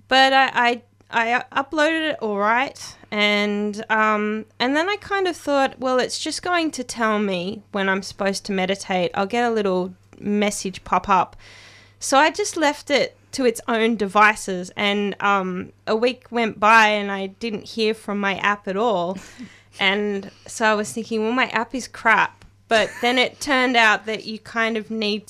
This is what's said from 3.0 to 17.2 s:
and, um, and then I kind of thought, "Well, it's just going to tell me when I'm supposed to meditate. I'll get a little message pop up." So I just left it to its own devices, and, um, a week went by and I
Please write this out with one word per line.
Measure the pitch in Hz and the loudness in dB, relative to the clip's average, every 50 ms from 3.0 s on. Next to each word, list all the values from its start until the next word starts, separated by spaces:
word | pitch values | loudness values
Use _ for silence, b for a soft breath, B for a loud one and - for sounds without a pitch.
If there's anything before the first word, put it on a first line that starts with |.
| - - | -14 -6
and, | 214 208 208 208 208 208 208 208 208 208 208 208 202 214 - - | -2 0 2 2 2 2 0 0 0 -2 -2 -4 -4 -6 -2 0
um, | 220 220 214 214 214 208 214 214 214 220 214 - _ - | 2 2 4 2 2 2 0 -2 -4 -6 -8 -10 _ -2
and | 240 254 285 | 0 0 2
then | 311 339 392 | 0 0 0
I | 415 | -2
kind | 403 - - 392 392 381 | -4 -4 -4 -2 -2 0
of | 359 320 | -2 -4
thought, | - - 294 285 277 269 262 - - | -4 -2 0 0 2 2 0 -2 -4
"Well, | 262 262 254 254 | -2 0 0 0
it's | 233 - - - | 0 -2 -4 -6
just | - 311 294 - - | -6 -6 -6 -6 -4
going | 359 359 339 320 302 | -2 0 0 0 -2
to | - 254 247 | -4 -6 -10
tell | - - 233 220 220 214 | -10 -6 -2 0 0 0
me | 208 214 196 185 175 175 190 226 214 - _ | 0 0 -2 -2 -4 -4 -6 -8 -10 -10 _
when | - 202 190 | -4 -2 0
I'm | 196 190 196 185 | 0 0 -2 -4
supposed | - - - 202 196 196 - - | -8 -8 -4 -2 -2 -2 -4 -4
to | - | -4
meditate. | 190 190 185 185 196 196 - - 185 180 175 - - | -2 -2 -2 -2 -2 -4 -4 -2 -2 0 0 -2 -2
I'll | - 196 | -2 -4
get | 190 233 240 240 | -2 0 0 0
a | 233 | 0
little | 226 214 202 190 185 180 180 190 185 - _ _ - - | 0 0 0 0 0 0 -2 -4 -8 -14 _ _ -18 -8
message | - 202 208 208 202 208 - - - 190 185 - - | -4 -2 0 0 0 0 -2 -4 -6 -8 -10 -10 -4
pop | - - 185 - | -2 -2 0 2
up." | 202 196 180 - - - B B B B B B B B B B B B | 2 2 2 2 0 -6 B B B B B B B B B B B B
So | _ - - 269 | _ -2 2 4
I | 269 311 320 | 4 4 4
just | 302 - 415 - - | 2 -2 -4 -4 -2
left | 339 302 285 294 - - - | 0 0 0 0 -2 -2 0
it | 285 233 - - - _ _ _ | 0 0 0 -2 -6 _ _ _
to | - - 262 | -4 0 0
its | 220 226 - - - | 0 0 0 -2 -2
own | 233 214 226 233 233 | 0 0 0 0 0
devices, | 196 208 190 185 208 214 208 214 - - 202 185 180 180 165 - | -2 -4 0 4 6 6 6 4 2 -4 -6 -6 -6 -8 -8 -6
and, | - 208 202 202 208 202 202 - - - | -2 -2 0 0 0 -2 -4 -4 -2 0
um, | 202 202 196 185 185 180 185 196 - - _ _ | 2 2 2 0 -2 -4 -6 -8 -12 -16 _ _
a | - 220 | -2 0
week | 220 240 254 247 - - - | 0 0 0 -2 -4 -10 -6
went | 233 240 226 214 - - | -2 -2 -2 -2 0 2
by | 208 214 226 226 214 214 | 4 6 8 8 8 6
and | 214 208 202 202 | 4 0 -2 -4
I | 196 190 | -6 -6